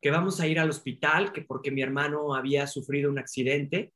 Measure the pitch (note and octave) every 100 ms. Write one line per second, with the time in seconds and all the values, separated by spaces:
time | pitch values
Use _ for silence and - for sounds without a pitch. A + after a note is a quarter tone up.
0 | C#3+ D#3 F3+ E3+ D#3+ D#3+ D#3+ D3+ - B2
1 | D3 D#3 G3+ G3+ - B2+ - C3+ C3 C3+
2 | D3 D3 D3 C3+ C3 C#3+ C#3 C#3+ B2 C#3+
3 | C#3+ C#3 C3 - B2+ C#3+ C#3 F3 -